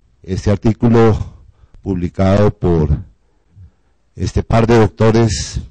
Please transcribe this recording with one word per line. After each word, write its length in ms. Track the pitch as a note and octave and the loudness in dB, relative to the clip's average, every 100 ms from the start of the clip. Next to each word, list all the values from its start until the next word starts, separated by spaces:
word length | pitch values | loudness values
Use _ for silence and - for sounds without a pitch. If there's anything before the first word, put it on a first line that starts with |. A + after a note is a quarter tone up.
| _ _ | _ _
Este 280 | - F#2 G#2+ | -10 -6 -2
artículo 680 | G2+ A2+ G#2 A#2 A#2 A2+ G#2 - - - _ _ - | -2 -2 0 2 4 2 0 -6 -14 -20 _ _ -14
publicado 680 | G2 F#2 F2 - F#2+ G2+ G#2 | -8 -6 -6 -2 0 2 0
por 540 | - F2+ E2 D2+ D2 - _ _ _ _ _ F2+ _ _ _ _ | 0 -2 0 0 -2 -6 _ _ _ _ _ -20 _ _ _ _
este 280 | - F2+ - | -8 -6 -4
par 240 | - A#2 A2+ | -2 -2 2
de 120 | A#2 | 2
doctores 840 | G#2+ - A2+ A2 A2+ - - - - | 2 2 2 2 0 -2 -8 -10 -12